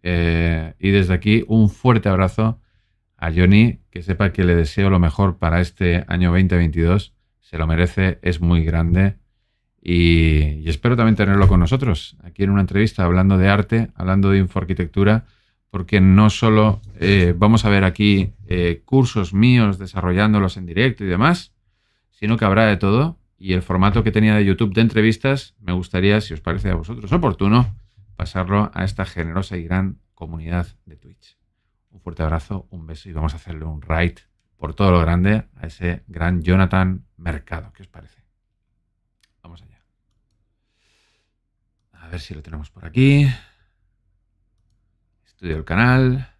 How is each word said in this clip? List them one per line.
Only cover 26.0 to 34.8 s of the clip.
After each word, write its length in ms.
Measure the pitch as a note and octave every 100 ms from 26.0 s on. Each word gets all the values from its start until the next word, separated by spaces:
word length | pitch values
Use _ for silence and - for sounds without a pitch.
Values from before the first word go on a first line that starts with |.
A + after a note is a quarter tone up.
| F#2+ G#2+
si 140 | G#2
os 60 | E2
parece 300 | - F2 G2
a 40 |
vosotros 380 | F2 E2 A#2+ G2+
oportuno, 640 | F3 D3+ F#2 G2 A#2 B2 - - _ _ -
pasarlo 540 | - F#2 F2+ G2+ G#2
a 80 | -
esta 200 | F#2+ -
generosa 520 | F#2+ - E2 E2+ F#2+ F#2
y 60 |
gran 340 | E2+ F2+ F#2+ - _
comunidad 520 | _ D#2+ E2 D#2+ F2 F2 - _
de 100 | -
Twitch. 400 | _ _ _ _ _ _ _ _ _
Un 100 | F#2
fuerte 220 | - E2
abrazo, 420 | D#2+ E2 - G2 -
un 160 | F2+ D#2+
beso 220 | D#2+ G2
y 40 |
vamos 220 | D#2 D2+
a 20 | D#2
hacerle 280 | - D#2+
un 160 | D#2+ D#2
raid 360 | C#2+ D#2+ F2 - _ _ _ _
por 180 | D2+
todo 160 | D2